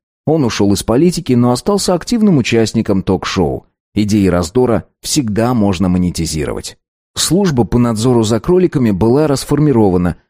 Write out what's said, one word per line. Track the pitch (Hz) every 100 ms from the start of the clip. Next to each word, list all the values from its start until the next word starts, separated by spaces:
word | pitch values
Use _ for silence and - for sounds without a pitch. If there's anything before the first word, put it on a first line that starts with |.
| _ _ -
Он | 160
ушел | 117 - 101
из | 98
политики, | - 120 175 170 -
но | 120 123
остался | 123 - 202 -
активным | 180 - 240 214 151
участником | - 113 - 113 107 95
ток-шоу. | 95 92 - - 78 64 - _ _
Идеи | 104 104 107 92
раздора | 87 87 127 127 101 - _
всегда | - 151 117 101 120
можно | 123 101 87 92
монетизировать. | 90 90 80 78 76 64 55 - - _ _ _ -
Служба | - 170 196 127
по | 95 120
надзору | 120 107 120 117
за | 107 113
кроликами | - 185 175 143 117
была | 92 110 135 156
расформирована, | 135 - 143 151 123 104 90 87 - _